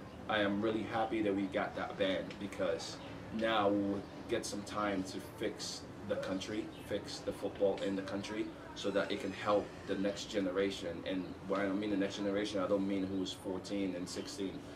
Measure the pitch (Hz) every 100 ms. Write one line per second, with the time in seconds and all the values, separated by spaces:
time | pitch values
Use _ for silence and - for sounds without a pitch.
0 | - - - 107 101 101 110 110 101 113
1 | 110 110 104 98 95 101 85 98 - -
2 | 95 90 - - 101 - 92 82 - -
3 | - - - 110 113 110 101 101 101 101
4 | - - - 113 - 101 98 107 104 95
5 | 92 98 - - 107 - - - - -
6 | 101 101 - 95 104 107 80 - - 101
7 | 85 - - - 98 - 98 98 98 95
8 | 92 101 101 107 107 - - - 101 98
9 | 95 101 95 92 104 104 - - - 95
10 | 101 98 - 104 95 92 98 98 87 85
11 | 95 95 87 - 95 98 101 95 107 98
12 | 98 101 101 98 104 101 92 101 98 98
13 | 92 95 92 - 98 92 90 101 98 87
14 | 90 104 95 - 95 - -